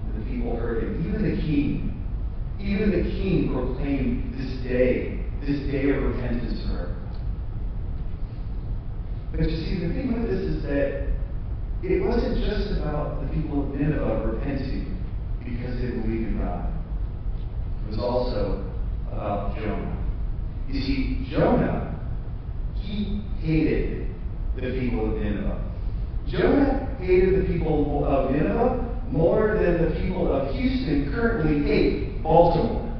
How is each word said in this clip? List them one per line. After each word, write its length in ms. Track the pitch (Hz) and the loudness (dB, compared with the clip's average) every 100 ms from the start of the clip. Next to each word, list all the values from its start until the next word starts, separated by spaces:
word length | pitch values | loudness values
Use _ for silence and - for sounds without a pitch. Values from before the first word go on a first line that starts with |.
And 180 | - - | -4 -4
the 80 | - | -2
people 280 | 247 240 233 | -2 -2 0
heard 260 | 220 226 | 0 0
him. 240 | - - - | 0 -2 0
Even 160 | - | 0
the 180 | 160 - | 0 0
king, 600 | 156 143 143 - - - - - - - - - | 2 2 2 0 -2 -4 -4 -4 -4 -4 -4 -4
even 320 | 202 196 196 | -2 2 4
the 180 | 170 - | 4 2
king 440 | - - 151 - | 0 2 2 2
proclaimed, 800 | - 123 - 143 139 120 - - 135 | 0 -2 -2 0 0 2 0 -2 -4
"This 140 | 135 123 | -4 -4
day, 560 | 117 123 127 110 - - - - | 0 4 4 4 0 -4 -4 -4
this 200 | 143 143 - | 0 0 0
day 180 | 143 139 | 0 2
of 140 | 135 | 2
repentance 580 | 123 123 120 113 110 104 | 2 0 0 0 -2 -2
for 100 | 101 | -2
her." 220 | - - - - - - - - - - - - - - - - - - - - - - - - - - | -2 -2 -4 -6 -4 -4 -4 -4 -4 -4 -4 -4 -4 -4 -4 -6 -6 -6 -4 -4 -4 -4 -6 -6 -6 -4
But 180 | 156 156 | 0 0
you 60 | - | 0
see, 320 | - - 170 | -2 -2 -2
the 60 | |
thing 180 | - - | -2 -2
with 180 | 226 226 | -2 0
this 120 | - | 0
is 220 | - 151 | -2 -2
that 440 | 147 143 135 131 - - - - - - - - | 0 0 0 -2 -2 -2 -2 -4 -4 -6 -4 -4
it 220 | - 170 - | 0 2 2
wasn't 380 | 240 247 233 | 2 0 0
just 280 | 202 214 208 - | 0 0 0 0
about 440 | - 156 147 - | 0 -2 -2 -2
the 60 | - | -2
people 300 | 156 160 147 | -2 0 -2
of 160 | 135 - | -2 0
Nineveh 480 | 151 - - - - | 2 2 2 0 0
repenting 640 | - 139 - - - - - - - - - | -2 -2 -2 -2 -2 -2 -4 -4 -4 -4 -4
because 380 | 120 117 123 123 | -4 -4 -4 -2
they 60 | 123 | -2
believed 400 | 110 110 113 107 | -2 0 0 0
in 100 | 98 | 0
God. 300 | 101 - - - - - - - - - - - - - | 0 -2 -2 -4 -4 -4 -2 -2 -4 -2 -4 -4 -4 -2
It 60 | 107 | -2
was 100 | 107 | -2
also 640 | 107 123 123 104 101 95 - - - - - | 0 0 0 0 0 0 -2 -2 -2 -2 -4
about 440 | 104 104 101 101 98 | -4 -2 -2 -2 -2
Jonah. 400 | 104 104 - - - - - - - - - | -2 -2 -2 -2 -2 -2 -2 -2 -4 -4 -2
You 100 | 139 | -2
see, 480 | - 269 - - - | 0 0 0 0 -2
Jonah, 680 | - - - - - - - - - - - - - - - | 2 4 4 2 0 -4 -4 -4 -4 -4 -6 -6 -4 -4 -4
he 460 | - 208 202 202 - - | -4 -2 -2 -2 -2 -2
hated 680 | 160 156 143 - - - - - - - - - | 2 2 2 2 0 -2 -4 -4 -6 -4 -4 -2
the 240 | 127 120 | -2 -2
people 320 | 120 113 110 | 0 0 0
of 100 | 107 | 0
Nineveh. 360 | 104 101 101 - - - - - - - - | -2 0 -2 -2 -4 -4 -4 -2 -2 -2 -2
Jonah 680 | - - 285 - - - - | 2 4 4 4 2 -2 -4
hated 420 | 180 185 190 185 | 4 6 6 4
the 120 | 170 | 2
people 520 | 165 156 143 139 - - | 2 2 2 2 2 2
of 260 | 139 - | 2 2
Nineveh 540 | 147 - 226 240 - - - - | 2 2 4 2 2 -2 -2 -2
more 480 | 139 165 214 214 - | 4 4 6 4 4
than 240 | 180 165 165 | 4 4 4
the 140 | - | 2
people 320 | 185 185 - | 0 2 2
of 220 | - - | 2 0
Houston 580 | 247 247 262 - 143 139 | 0 2 2 2 2 2
currently 520 | 233 233 226 156 147 | 2 2 2 2 2
hate 580 | 143 - - - - - | 4 4 4 2 -2 -2
Baltimore. 680 | 156 170 175 160 - - - | 4 8 8 6 2 0 -2